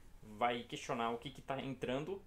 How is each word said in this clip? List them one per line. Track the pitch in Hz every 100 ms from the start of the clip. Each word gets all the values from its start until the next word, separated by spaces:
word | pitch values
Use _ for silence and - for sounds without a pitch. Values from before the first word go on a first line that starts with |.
| - -
vai | 110 104 120 123
questionar | 113 147 - 127 117
o | 117
que, | 143
que | -
tá | - 135
entrando | 135 135 120 131 156 196